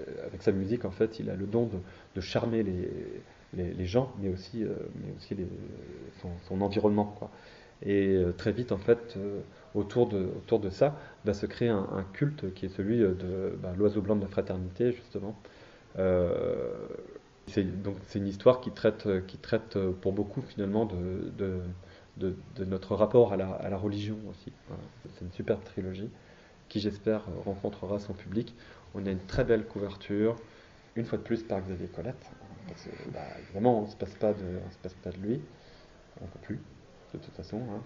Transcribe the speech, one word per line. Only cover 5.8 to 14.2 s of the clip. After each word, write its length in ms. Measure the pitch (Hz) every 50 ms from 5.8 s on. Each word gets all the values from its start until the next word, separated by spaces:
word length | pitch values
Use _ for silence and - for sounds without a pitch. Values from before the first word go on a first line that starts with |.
| - 69 - 62 64 - - -
son, 80 | - 90 87 87 - -
son 140 | 95 95
environnement, 540 | 101 98 101 107 104 104 104 104 104 104 - -
quoi. 140 | 110 110 - - - - - - - - - -
Et, 280 | - 101 101 98 98 98
euh, 240 | 95 92 90 87 87
très 180 | - - 110
vite, 200 | 104 117 123 -
en 60 | 104 92
fait, 380 | - - 117 - - - - 95
euh, 220 | 98 101 101 95 - - - - - - -
autour 340 | 104 101 101 - 123 120 110
de, 220 | 104 98 92 90 - -
autour 220 | - - 117 110
de 100 | 101 92
ça, 260 | 92 - 135 147 147 - - - - - -
va 100 | 107 98
se 140 | 101 110 101
créer 220 | - - 120 117
un, 180 | 110 98 92 -
un 140 | 98 95 92 - -
culte 400 | - 147 147 147 - - 92 90
qui 140 | - 98 95
est 20 |
celui, 320 | - - 95 104 117 120
euh, 120 | 107 92 92
de, 440 | 90 90 90 92 95 95 85 85 - 98
bah, 100 | 92 90
l'oiseau 260 | 92 104 104 104 107
blanc 140 | 92 101 107
de 60 | 104